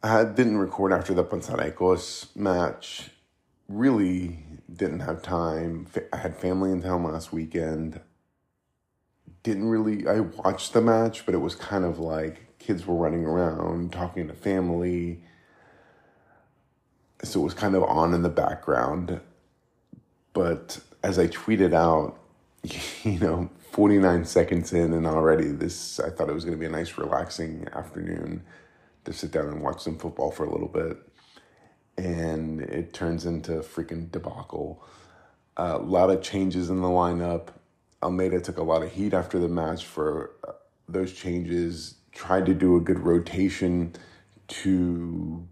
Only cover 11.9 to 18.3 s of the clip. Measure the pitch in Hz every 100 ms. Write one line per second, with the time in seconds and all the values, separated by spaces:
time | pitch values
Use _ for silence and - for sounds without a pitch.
11.9 | 80 82 78 80 80 - _ - 95 92
12.9 | 87 82 85 78 85 87 80 85 85 87
13.9 | 87 90 92 78 - - 95 90 85 90
14.9 | 87 85 85 - _ _ _ _ _ _
15.9 | _ _ _ _ _ _ _ _ _ _
16.9 | _ _ _ - 98 95 - 104 95 -
17.9 | 78 82 87 85